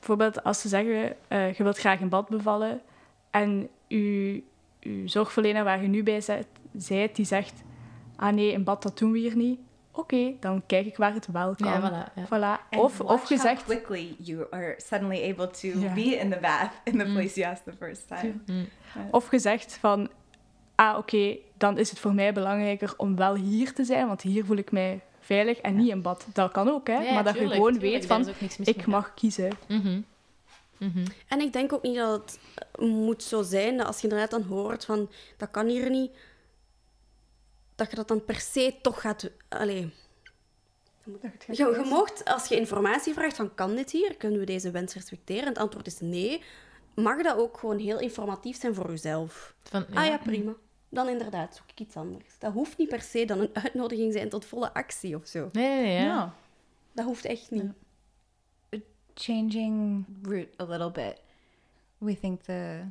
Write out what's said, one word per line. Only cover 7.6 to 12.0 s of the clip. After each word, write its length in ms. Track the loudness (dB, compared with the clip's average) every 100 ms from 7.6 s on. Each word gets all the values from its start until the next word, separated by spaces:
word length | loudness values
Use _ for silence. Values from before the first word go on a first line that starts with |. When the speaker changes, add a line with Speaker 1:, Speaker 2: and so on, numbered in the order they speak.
| -20 -20 -20 -20 -20 -2
Speaker 1:
"Ah 180 | 2
nee, 200 | 4 4
een 100 | 2
bad, 200 | 0 0
dat 140 | -2 0
doen 140 | 2
we 60 | 2
hier 160 | 0 2
niet." 240 | 2 0 -6 -20 _
Oké, 420 | -10 0 2 0 -2
dan 240 | -2 -2 2
kijk 200 | 0 0
ik 120 | 2
waar 160 | 0
het 140 | 2 -4
wel 260 | -2 -2 0
Speaker 2:
Ja, 220 | 0 2
Speaker 1:
kan. 100 | 0
Speaker 2:
voilà, 240 | -2